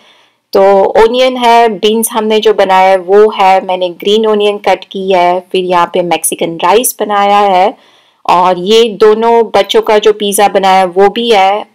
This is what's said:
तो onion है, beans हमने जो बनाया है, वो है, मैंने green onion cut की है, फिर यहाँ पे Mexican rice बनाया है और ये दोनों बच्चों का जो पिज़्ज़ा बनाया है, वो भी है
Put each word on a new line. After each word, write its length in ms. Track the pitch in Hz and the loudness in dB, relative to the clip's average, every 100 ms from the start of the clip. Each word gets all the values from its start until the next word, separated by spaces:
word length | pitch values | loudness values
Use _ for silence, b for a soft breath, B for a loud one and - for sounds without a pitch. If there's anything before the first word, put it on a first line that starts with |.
| b b b b _ | b b b b _
तो 300 | 202 196 196 | 0 2 2
onion 540 | 190 - 226 247 254 254 | 2 2 2 2 -2 0
है, 320 | 240 233 233 | 2 2 2
beans 420 | 190 214 226 220 | 0 -2 -2 -4
हमने 280 | 240 214 220 | -4 -2 0
जो 140 | 220 | 0
बनाया 360 | 202 190 185 190 | 0 0 2 2
है, 80 | 190 | 0
वो 320 | 175 202 214 | 2 2 2
है, 360 | 208 190 190 190 | 2 2 2 0
मैंने 240 | 185 180 | -4 -4
green 380 | 170 202 214 220 | -6 -2 0 0
onion 300 | 214 208 202 | 0 -2 -2
cut 280 | 202 185 - | -2 -4 -4
की 260 | 196 190 | -10 -2
है, 360 | 185 175 180 185 | 0 0 -2 -4
फिर 140 | 185 185 | -6 -2
यहाँ 200 | 175 170 | -2 -2
पे 160 | 185 | -2
Mexican 560 | 175 160 - - 170 165 | -4 -4 -6 -6 -8 -4
rice 380 | 175 202 254 - | 0 0 0 -6
बनाया 400 | 208 208 202 202 | -4 -2 0 2
है 380 | 202 185 196 - b b b b - | 2 2 0 -4 b b b b -4
और 300 | 175 185 180 | 0 0 -2
ये 300 | 185 226 233 | 0 0 0
दोनों 540 | 185 214 214 226 233 214 202 | 2 2 2 0 0 0 -2
बच्चों 260 | 196 226 | 0 -2
का 160 | 220 214 | 0 0
जो 160 | 214 | 0
पिज़्ज़ा 340 | 208 202 196 196 | -2 -2 -2 0
बनाया 320 | 190 190 190 | 0 0 2
है, 60 | 185 | 0
वो 240 | 175 196 | 0 0
भी 220 | 214 233 | 0 -2
है 360 | 208 190 208 220 | 2 2 -2 -4